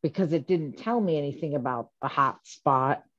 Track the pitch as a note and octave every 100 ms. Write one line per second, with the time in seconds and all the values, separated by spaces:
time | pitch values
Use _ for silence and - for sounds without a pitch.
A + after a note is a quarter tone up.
0 | D#3+ - F3 D#3+ C#3+ F3+ D3+ - A3 A#3
1 | G3 D#3 C#3+ C#3+ D#3+ C#3+ B2+ B2 A2+ _
2 | C3+ - C3+ - - - - C3 C3+ -
3 | _